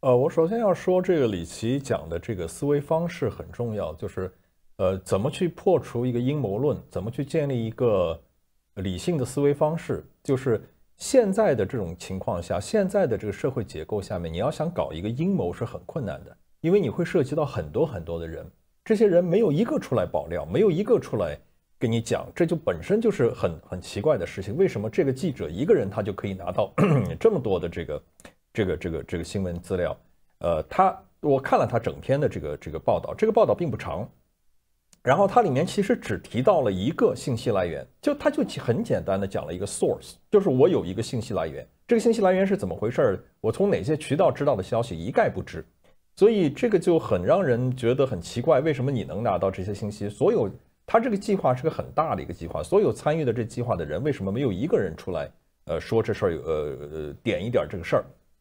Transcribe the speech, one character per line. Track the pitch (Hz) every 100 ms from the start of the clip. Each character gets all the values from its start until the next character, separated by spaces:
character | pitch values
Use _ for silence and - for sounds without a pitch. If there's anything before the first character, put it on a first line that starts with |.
呃， | 143
我 | 123 143
首 | 175 165
先 | 233
要 | 214
说 | 170 - 185
这 | 185 170
个 | 120
李 | 95
琦 | 85 - 110 135
讲 | 135 95 78
的 | 85
这 | -
个 | 101 82
思 | - 143
维 | 143
方 | 143 160 170
式 | - 120
很 | - 80
重 | - 120
要， | 107 82
就 | 80 98
是， | - 92 _ _ _ _ -
呃， | 95 95
怎 | - 95
么 | 123
去 | - 175
破 | - - 170
除 | - 120
一 | 127
个 | 120
阴 | 123 147
谋 | 113 101
论， | 143 95 -
怎 | -
么 | 98
去 | 123
建 | 135 165 143
立 | 127
一 | 113
个 | 110 123 101 85 82 _ _ _ _ _
理 | - 95 90
性 | - 170
的 |
思 | 120 -
维 | 143
方 | 143 151 165
式。 | - 87 - _
就 | - 131
是 | 131 107 - _ _ _
现 | - 269 214
在 | 190 214
的 | 127
这 | 98 127
种 | 90 85
情 | - 95
况 | - 87
下， | 85 92
现 | - 214 190
在 | 202 170
的 | 107
这 | 107
个 |
社 | - 143
会 | 123
结 | 104 78
构 | 80 104
下 | 92 90
面， | 85
你 | 82
要 | 117
想 | 156 156
搞 | 175 71
一 | 80
个 | 101
阴 | 123 175
谋 | 190 87
是 | 87
很 | 117 82 -
困 | -
难 | 113 73
的， | - - _ _
因 | 160
为 | 202
你 | 151
会 | 98
涉 | 170 185
及 | 135
到 | 151
很 | 143 - 76
多 | 98 156
很 | 98
多 | 82 85
的 | 82
人， | 80 - _ _ _
这 | -
些 | 214 220
人 | 175
没 | 180 180
有 | 220
一 | 147
个 | 226 311
出 | -
来 | 117
爆 | 90 82 73
料， | 85
没 | 76 107
有 | 208
一 | 160
个 | 208 127
出 | - 113
来 | 85 71 _ _ _ _
跟 | 120
你 | 117
讲， | 110 117 -
这 | -
就 | 170
本 | 165 - 87
身 | 85 208
就 | 226
是 | - 117
很， | - 95 82 -
很 | 92
奇 | - -
怪 | 135 131
的 | 85
事 | -
情。 | 95
为 | 123 190
什 | 117
么 | 107
这 | -
个 | 143
记 | 127 180
者 | 131 80
一 | 85
个 | 156
人 | 196 98
他 | 98
就 | 104
可 | 95 101
以 |
拿 | 95 87
到 | 92 104 - 185 143
<clears throat> | 90 82
这 | 151
么 | 147
多 | 120 92
的 | 85
这 | 87
个， | 82 73 _ _ - _ _
这 | -
个， | 98 78
这 | 90
个， | 80
这 | 69 87
个 |
新 | 82 101
闻 | 92 87
资 | - 92
料？ | 85 76 _ _ _ _
呃， | 85 82
他， | 80 - 190 - - _
我 | 147 135
看 | - 240
了 | 120
他 | 117
整 | - 76
篇 | - 135
的 | 135
这 | 98
个， | 76 73
这 | -
个 | 78
报 | - 92
道， | -
这 | - 220
个 |
报 | 226
道 | 214
并 | 104 170
不 | -
长， | - - - _ _ _ _ _ _ _ _ _
然 | - 147
后 | 196
它 | 240
里 | 214
面 | 131 180
其 | -
实 | 196 254
只 | - 90
提 | - 110
到 | 135 180
了 | 123
一 | 95 101
个 | - 220
信 | - - 117
息 | -
来 | 101 90
源， | 73 - _
就， | -
他 | 285 311
就 | 294 240 -
很 | - 151
简 | 233 104
单 | 85 95
的 | 98
讲 | - 95
了 |
一 | 90
个 | 98
source， | - 175 - - - _
就 | 208
是 | 190
我 | 127 156
有 | 151
一 | 85
个 | 95
信 | 113 123
息 | 107
来 | 95 82
源， | 69 - _ _
这 | 233
个 |
信 | 226
息 | 226
来 | 190
源 | 185 196
是 | 196
怎 | 95
么 |
回 | - 107
事 | -
儿， | 135 92 - _
我 | 110
从 | - 196
哪 | 107
些 | 98 151
渠 | -
道 | 147 175
知 | 127
道 | 143
的 | 117
消 | 95 117
息 | 117 85
一 | 85
概 | - 214
不 | -
知。 | - 82 - _ _ _ _ -
所 | 202
以 | 220 160
这 | 127 247
个 | 196
就 | 175 165
很 | - 95
让 | 90 170
人 | 175 120 127 127
觉 | 113
得 | 127 131
很 | 87
奇 | - -
怪， | 135 143
为 | 160
什 | 139
么 | 123
你 | 113
能 | 92 82
拿 | 117 92
到 | 95
这 | 95
些 | 95
信 | 101 104
息？ | 104 104
所 | 104 156
有， | 220 107 - _ _ -
他 | 226
这 | 247
个 | 202
计 | 214
划 | 196 139
是 | 127
个 | 156
很 | - 64
大 | - 156
的 | 101
一 |
个 | 71
计 | 85 82
划， | -
所 | 78 196
有 | 185
参 | 107 - 160
与 |
的 | 139
这 | 113
计 | 110 -
划 | 120
的 | 95
人， | 78 76
为 | 143
什 | 135
么 | 95
没 | 104
有 | 139
一 | 90 143
个 | 202
人 | 95 82
出 | -
来， | 85 71 _ _ _
呃， | - 80
说 | - 113
这 | 110
事 | 107 98
儿 |
有， | 80
呃， | 69 78 73 67 73
呃， | 78 73 71
点 | - 85
一 | 104
点 | 117 76
这 | 98
个 |
事 | - 127
儿？ | - - _ _